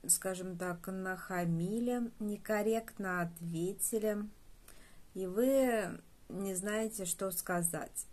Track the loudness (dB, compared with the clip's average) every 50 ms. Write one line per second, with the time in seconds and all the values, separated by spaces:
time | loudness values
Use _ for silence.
0 | 4 2 2 2 2 -2 -4 -2 -4 -6 -4 -2 -2 -2 -2 -4 -6 -6 -6 -4
1 | -2 -4 -4 -4 -6 -4 0 0 2 2 2 2 2 0 0 0 2 2 0 0
2 | 0 -4 -4 -4 -4 -4 -4 -4 -2 0 0 2 4 2 2 2 0 -4 -8 -4
3 | -2 0 0 0 0 -2 -4 -6 -6 -4 -2 0 0 -2 0 -2 -2 0 0 2
4 | 2 2 0 0 -4 -6 -10 -16 -20 -20 -20 -20 -20 -20 -20 -18 -18 -18 -18 -20
5 | -20 -12 -6 -6 -4 0 2 4 6 8 8 8 8 6 6 4 2 0 -4 -8
6 | -12 -18 -20 -20 -14 -8 -4 -4 -2 -2 -2 -2 0 0 0 0 0 0 -2 -4
7 | -2 -2 0 0 0 -2 -2 -2 0 2 2 2 2 2 2 0 -4 -4 -6 -8
8 | -8 -8